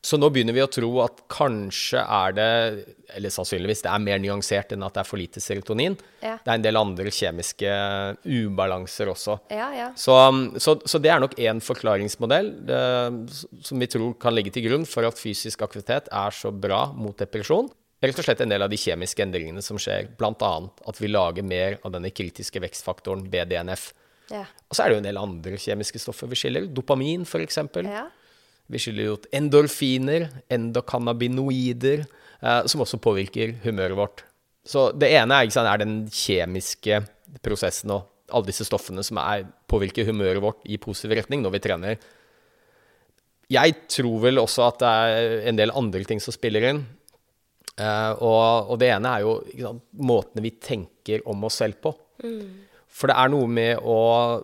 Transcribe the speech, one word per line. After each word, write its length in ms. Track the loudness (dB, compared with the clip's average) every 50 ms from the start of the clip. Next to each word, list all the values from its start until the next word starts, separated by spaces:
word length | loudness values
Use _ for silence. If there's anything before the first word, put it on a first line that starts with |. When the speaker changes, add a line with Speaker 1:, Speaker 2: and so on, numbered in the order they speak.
| -2
Speaker 1:
Så 80 | 0 2 4
nå 80 | 4 6
begynner 240 | 6 4 2 2 2
vi 60 | 2
å 80 | 2 2
tro 300 | 0 -2 -2 0 2 2
at 240 | 2 0 -2 -8 _
kanskje 720 | _ -2 0 0 0 0 -2 -6 -6 -6 -6 -4 -2 0 0
er 340 | 0 2 2 2 2 2
det, 520 | 2 2 2 4 4 2 2 0 -2 -6 -12 -16 -20 _ _ -16 -12
eller 120 | -8 -6 -6
sannsynligvis, 540 | -4 -4 -4 -4 -2 -2 0 -2 -2 -2
det 80 | 0 0
er 80 | 0 0
mer 200 | 0 0 -2 0
nyansert 480 | -2 -2 -4 -4 -2 0 -2 -2 -2 -4
enn 140 | -8 -8 -8
at 100 | -6 _
det 60 | -6
er 80 | -6 -6
for 100 | -6 -8
lite 220 | -8 -10 -10 -12
serotonin. 560 | -8 -6 -6 -8 -4 -4 -2 -2 0 -2 -2 -6 -10 -20 _ _
Speaker 2:
Ja. 140 | -10 -10 -10
Speaker 1:
Det 100 | -8 _
er 80 | -2 -2
en 80 | 2
del 140 | 2 2 2
andre 340 | 2 2 0 -2 -4 -6 -6
kjemiske 600 | -4 -2 -2 -2 -4 -4 -8 -8 -6 -4 -2 -2 0 0 -2 -2 -4 -4 -4 -6 -8 -10
ubalanser 880 | _ -2 -2 0 0 -2 0 0 0 0 -2 -4 -6 -10 -6 -4 -4 -4
også. 300 | -4 -4 -4 -4 -4 -4 _ _
Speaker 2:
Ja, 220 | -8 -8 -6 -6 -8
ja. 140 | -8 -10 -10 -8
Speaker 1:
Så, 180 | -4 4 8 10 10 10 10
um, 240 | 8 4 0 -2 -4 -2
så, 140 | 2 2 2 2 2
så 140 | -2 -2 2
det 80 | 4 6
er 80 | 6 6
nok 160 | 4 0 -2 0
en 180 | 0 0 0 0
forklaringsmodell, 920 | -4 -6 -6 -2 0 0 2 2 0 -4 -4 -4 0 2 2 2 2 -2 -8 -10 -4 -2
eh, 400 | -2 0 0 0 0 0 -2 -2 -4 -8 -10
s-, 200 | -12 -14 -16 -18 -18 -20 -16 -12
som 160 | -6 -4 -4
vi 60 | -2 -2
tror 240 | -2 -2 -2 -2 -4 -2
kan 120 | 0 2 2
ligge 160 | 2 0 0 -4
til 140 | -4 0 0
grunn 180 | 0 0 -2
for 160 | -2 -2 0 0 0
at 100 | 0 -2
fysisk 460 | -8 -6 -6 -6 -6 -8 -6 -6 -6
aktivitet 400 | -6 -6 -12 -4 -2 -2 -2 -2 -4
er 180 | -4 -2 -2 -4
så 220 | -4 -4 -8 -8 -6
bra 380 | -4 -2 0 0 0 0 -2 -4
mot 220 | -8 -8 -10 -6 -6
depresjon. 480 | -8 -6 -6 -8 0 0 2 2 0 -2 -8 _ _ _ _ _
Rett 200 | -2 0 0 0
og 40 | 0 0
slett 140 | 2 2
en 60 | 2 0
del 140 | 2 0
av 80 | 0 0
de 80 | -2 -2
kjemiske 460 | -2 -2 -2 -2 -4 -6 -2 -2 -2
endringene 380 | -2 -2 -6 -6 -6 -10 -12
som 140 | -10 -10 -8
skjer, 400 | -8 -4 -4 -4 -4 -4 -8 -6
blant 220 | -2 -2 -2 -2 0
annet 460 | -2 -2 0 -2 -6 -10 _ _ -14
at 140 | -14 -10 -6
vi 80 | -4 0
lager 340 | 2 2 2 2 0 -4
mer 380 | -4 -4 -2 0 0 -2 -2 -6
av 80 | _ -10
denne 220 | -8 -8 -8 -8 -8
kritiske 480 | -8 -8 -8 -8 -10 -14 -10 -8 -8
vekstfaktoren 640 | -8 -8 -10 -8 -8 -8 -8 -8 _ -6 -6 -6 -6 -4
B 140 | -2 -2 -2
D 120 | -2 -4 -4
N 120 | -4 -6
F. 200 | -8 -8 -8 -14 -16 _ _ _ _ _ _ -12
Speaker 2:
Ja. 140 | -12 -12 -12 -14 _ _ _ _
Speaker 1:
Og 60 | -2
så 80 | 0 2
er 80 | 2
det 20 | 2
jo 80 | 2
en 80 | 0 -4
del 80 | -6 -6
andre 400 | -6 -6 -8 -10 -10 -10 -10 -8
kjemiske 400 | -6 -6 -4 -4 -4 -8 -8 -10
stoffer 320 | -12 -10 -10 -10 -10 -8
vi 80 | -6 -4
skiller. 320 | -4 -2 -2 -2 -4 -4
Dopamin, 560 | -6 -8 0 0 0 0 2 -2 -2 -4 -6
for 160 | -6 -6 -6
eksempel. 480 | -6 -4 -4 -6 -6 -4 -6 -6 -6 -6
Speaker 2:
Ja. 140 | -8 -10 -12 -12 _ _ _ _ _ _ _ _ _ _ _ _
Speaker 1:
Vi 120 | -8 -6
skiller 300 | -6 -6 -4 -4 -4 -4 -4
ut 140 | -6 -8 -6
endorfiner, 960 | -4 -2 0 6 6 6 6 6 2 -2 0 0 2 0 0 0 0 0 -2 -4 -8 -14 -6 _
endokannabinoider, 1500 | -2 -2 -2 -2 -2 -4 -4 -2 -4 -2 -2 -2 -2 0 0 0 0 0 0 0 0 0 0 -2 -2 0 2 2 2 0 -2 -8 _ -20 -20 -20 -18 _
eh, 220 | 0 2 2 2 2
som 140 | 2 0 0
også 160 | -2 -2 -4 0
påvirker 540 | 2 2 2 2 -2 -4 -2 -2 -2 -2 -4 -4
humøret 320 | -4 -4 -2 0 -2 -2 0
vårt. 300 | 0 -2 -2 _ -16 -20 _ _ _ _ _ _ _ _
Så 220 | -2 2 4 4 4
det 220 | 4 4 4 8 8
ene 220 | 8 8 8 6
er, 100 | 4 4
ikke 80 | 4 2
sant, 140 | 2 4 4
er 80 | 2 2 0
den 240 | -2 -2 -4 -6 -6
kjemiske 880 | -6 -6 -2 0 0 0 0 0 -4 -6 -6 -6 -8 _ 0 2 2 2 0 -4 _ _ _ -20 -20 -10 -6
prosessen 460 | -6 -4 -2 -2 -2 -4 -4 -6 -4 -4
og 140 | -4 -6 _ _ _ _
alle 220 | -2 -2 -2 0 0
disse 180 | -6 -6 -4
stoffene 380 | -2 -2 -4 -4 -6 -8 -8 -6
som 140 | -4 -4 -2
er, 240 | -2 -2 -2 -4 -4 -8 -16 _ _ _
påvirker 380 | 0 0 0 0 -2 -2 -2 0
humøret 340 | 0 0 0 2 2 2
vårt 240 | 0 -2 -2 -4 _
i 140 | -8 -8 -8
positiv 320 | -8 -10 -10 -8 -4 -2 -2
retning 300 | -2 -2 -2 -4 -2 -2
når 100 | -2 -2
vi 60 | -2
trener. 380 | -2 -2 -2 -2 -2 -6 -6 -6 -8 -20 _ _ _ _ _ _ _ _ _ _ _ _ _ _ _ _ _ _ _ _ _ _ _ _ _ _ _ _ 4
Jeg 220 | 6 6 6 4 4 -6
tror 320 | -6 -4 -2 0 0 0 4 4
vel 180 | 4 6 6
også 240 | 2 2 4 4 4
at 160 | 4 4 4
det 80 | 2 4 4
er 400 | 4 4 4 4 2 2 2 0 0 0 0
en 100 | 4 4
del 80 | 4 2
andre 320 | 2 0 -2 0 -2 -4
ting 160 | -2 -2 -4 -4
som 160 | -4 -8 -8
spiller 320 | -4 -4 0 2 2 2 2
inn. 100 | 0 0 -4 -8 -14 _ _ _ _ _ _ _ _ _ _ _ _ _ _ -18 _ -4
Eh, 340 | -2 -2 0 0 0 -2 -2 2
og, 540 | 4 6 6 8 8 8 6 4 4 0
og 100 | 2 4
det 80 | 6 4 6
ene 180 | 4 2 0 0
er 80 | 2 2 0
jo, 80 | 0 0 -4
ikke 220 | -10 -12 -10 -10 -10
sant, 180 | -10 -12 _ _ -10 -4 2 4
måtene 320 | 4 4 2 0 _ -6
vi 140 | -6 -6 -8 _
tenker 640 | -8 -6 -6 -6 -6 -12 _ _ _ -4 -4 -4 -2 -4
om 160 | -6 -4 -4
oss 160 | -4 -2 0
selv 160 | -2 -2 -2 _ -4
på. 80 | -4 -4 _ _ _ _ _
Speaker 2:
Mm. 480 | -12 -10 -10 -10 -12 -14 -18 -20 -20 _ _ _ _ _
Speaker 1:
For 240 | _ -2 0 2 4
det 40 | 4
er 80 | 4 4
noe 160 | 4 2 2
med 320 | 2 2 2 2 2 2 0
å 640 | 0 2 4 4 6 6 6 4 4 2 0 -2